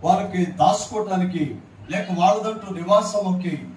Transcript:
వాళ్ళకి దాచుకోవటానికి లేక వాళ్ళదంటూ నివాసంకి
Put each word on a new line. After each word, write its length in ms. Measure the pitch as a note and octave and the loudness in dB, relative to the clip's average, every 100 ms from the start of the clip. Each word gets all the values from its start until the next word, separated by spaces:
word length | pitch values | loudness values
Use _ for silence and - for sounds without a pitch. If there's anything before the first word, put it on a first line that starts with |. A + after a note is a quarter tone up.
వాళ్ళకి 420 | - F#3 G3 F3+ F3 | 2 2 2 -2 -2
దాచుకోవటానికి 1080 | - D3+ - - G#3+ G3 F#3 F3+ E3+ C#3+ A2 - - - | 2 2 2 -2 -6 -2 0 0 0 -4 -6 -14 -20 -8
లేక 160 | F#3 F#3+ F3 | -6 -4 2
వాళ్ళదంటూ 560 | F3+ G#3+ A3 G#3+ G3 F3 | 4 4 0 -6 -8 -8
నివాసంకి 880 | F3 G#3 - G#3 F#3+ F3+ F3+ D3+ - | 2 4 4 -2 0 -2 -2 -6 -10